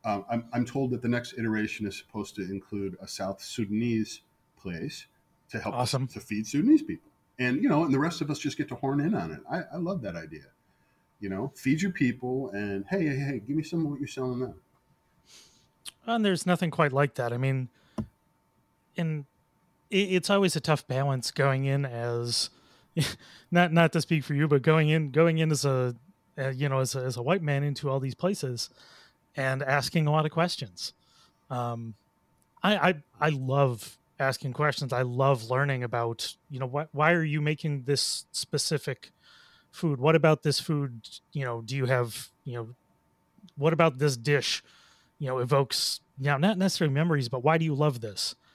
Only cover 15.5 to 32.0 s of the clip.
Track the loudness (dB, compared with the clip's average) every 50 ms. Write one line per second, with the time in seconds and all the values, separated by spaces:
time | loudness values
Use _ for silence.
15.5 | _ _ _ _ _ _ _ -20 -20 _ _ -2 0 2 4 4 2 2 2 2
16.5 | 2 2 2 0 2 2 2 4 4 4 2 2 2 -2 -2 -2 -2 0 0 0
17.5 | 0 0 -2 -6 -10 _ _ _ _ -10 -10 -10 _ _ _ _ _ _ _ _
18.5 | _ _ _ _ _ _ _ _ _ -4 -2 -2 -2 -4 -8 -12 _ _ _ _
19.5 | _ _ _ _ _ _ _ _ 0 2 2 4 2 0 2 4 4 4 4 2
20.5 | 2 0 0 0 0 0 0 -4 -2 -2 0 0 -2 -2 -4 -4 0 2 2 2
21.5 | 2 2 0 0 0 0 -2 -2 -4 -6 -4 -4 -2 -2 -2 -2 -2 -4 -4 -6
22.5 | -8 _ _ _ _ _ _ _ _ -2 -2 -2 -4 -8 -16 -20 -20 -20 -8 _
23.5 | 2 4 4 6 6 6 6 6 4 0 0 0 0 0 0 -2 0 0 2 4
24.5 | 4 4 6 4 4 6 4 4 2 2 0 0 2 4 4 4 4 4 2 2
25.5 | 2 2 2 2 2 2 0 0 -2 -6 -12 -20 _ _ _ _ _ -6 -6 -4
26.5 | -2 -2 -2 0 2 0 0 0 -2 -4 -4 -4 -4 -2 0 0 0 2 2 0
27.5 | 0 0 0 -2 -2 -2 -2 -2 -2 -2 -2 -4 -4 -2 -2 -2 0 -2 -4 -4
28.5 | -4 -6 -8 -10 -12 -18 -20 -20 -20 -20 -20 -20 _ _ _ _ _ -2 -2 0
29.5 | 0 0 0 0 0 0 0 0 0 2 2 4 4 2 2 2 0 0 0 0
30.5 | 0 -6 -10 -12 -12 -12 -12 -12 -12 _ _ _ _ _ _ _ _ _ _ _
31.5 | -6 -4 -4 -4 -6 -6 -8 -12 -14 -16